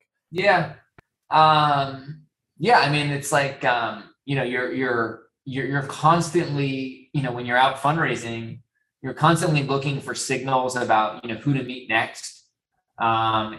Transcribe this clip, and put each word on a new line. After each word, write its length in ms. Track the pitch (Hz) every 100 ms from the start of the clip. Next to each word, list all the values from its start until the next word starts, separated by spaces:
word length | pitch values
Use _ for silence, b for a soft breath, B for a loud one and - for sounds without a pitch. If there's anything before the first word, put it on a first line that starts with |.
| _ _ _
Yeah. 440 | 170 202 180 147 - _ - - _ -
Um, 960 | 156 156 151 147 143 135 131 139 156 _ _ _ -
yeah, 220 | 180 254
I 100 | 143
mean, 180 | 147 147
it's 240 | 143 -
like, 320 | 147 139 -
um, 400 | 131 123 113 104 - _ -
you 100 | 139
know, 60 |
you're, 300 | 123 123 127
you're, 500 | 131 127 117 113 - _ _
you're, 220 | 143 131 127
you're 160 | 143
constantly, 1200 | 139 - 151 170 165 175 147 143 139 135 131 - -
you 80 | 151
know, 100 | 127
when 140 | 120 123
you're 100 | 123
out 200 | 135 -
fundraising, 840 | 139 165 139 113 117 113 113 113 - _ _ _
you're 120 | 131
constantly 480 | - 156 165 185 147
looking 380 | 127 139 143 135
for 140 | 127
signals 600 | 117 - 127 135 131 127 123
about, 480 | 120 110 107 -
you 80 | 120
know, 80 | 110
who 140 | 143
to 80 | 135
meet 260 | 123 131 -
next, 580 | 113 127 - - - _ _ _ _ _ -
um, 600 | 113 113 113 110 107